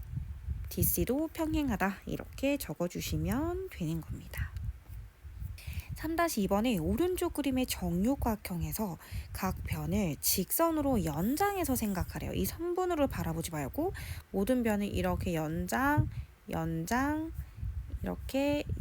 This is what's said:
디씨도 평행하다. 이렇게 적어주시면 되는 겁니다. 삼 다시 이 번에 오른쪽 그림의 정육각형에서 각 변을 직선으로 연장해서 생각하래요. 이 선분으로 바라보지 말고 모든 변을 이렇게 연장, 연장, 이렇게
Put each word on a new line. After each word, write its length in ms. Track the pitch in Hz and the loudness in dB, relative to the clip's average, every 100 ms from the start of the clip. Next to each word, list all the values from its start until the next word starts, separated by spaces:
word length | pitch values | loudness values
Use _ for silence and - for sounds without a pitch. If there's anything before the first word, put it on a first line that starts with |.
| - - - - - - - - | -8 -8 -8 -8 -6 -6 -4 2
디씨도 520 | 165 - 170 269 320 | 2 4 2 2 0
평행하다. 680 | - 320 311 285 196 190 190 | 0 0 2 2 2 2 0
이렇게 540 | - - - - 269 285 | -6 -6 -6 -2 0 0
적어주시면 1120 | - 151 175 170 156 156 165 240 330 359 381 | -2 -2 -2 -2 -2 0 2 2 0 -2 -4
되는 300 | - 156 165 | -4 -2 -2
겁니다. 500 | - - - - - - - - - - - - - - - - - - - | -4 -8 -8 -6 -4 -4 -6 -8 -12 -14 -14 -16 -16 -12 -10 -10 -8 -8 -8
삼 200 | - 311 | -6 -2
다시 280 | 330 339 233 | 2 2 4
이 60 | 190 | 4
번에 280 | 202 247 196 | 4 4 4
오른쪽 560 | 160 220 359 359 349 | 2 4 4 2 0
그림의 320 | - 277 254 | 0 2 2
정육각형에서 1300 | 254 - 180 170 220 277 254 208 - 175 156 151 214 160 - - - | 0 0 0 4 4 4 2 0 -2 -4 -2 -2 -4 -4 -6 -8 -6
각 240 | - 190 - | -2 -2 -2
변을 520 | - - 151 202 180 131 | -2 -2 0 2 2 0
직선으로 840 | - - 180 - 330 311 277 240 | 0 2 2 4 4 4 4 4
연장해서 680 | 160 147 202 302 403 392 294 | 2 2 2 2 2 2 2
생각하래요. 600 | 247 214 180 165 156 135 | 2 2 0 -2 -4 -4
이 100 | - | 0
선분으로 600 | 185 - 339 359 370 330 269 | 0 0 -2 0 2 2 2
바라보지 440 | 196 165 160 160 | 2 -2 -2 -2
말고 440 | 156 131 - 349 - - - - | -2 -2 -2 -2 -2 -8 -10 -4
모든 320 | 190 202 254 | 0 2 4
변을 240 | 233 202 202 | 4 2 0
이렇게 480 | 185 180 175 185 | 0 0 0 0
연장, 760 | 165 156 165 180 226 277 302 - - - - - | 0 0 -2 0 2 4 4 2 -2 -12 -14 -6
연장, 840 | 165 165 165 170 240 277 311 320 - - - - - - - | -2 0 -2 0 2 2 0 -2 -6 -10 -6 -6 -6 -6 -4
이렇게 600 | - - - 269 285 294 - - | -4 -4 -2 0 2 0 -2 -2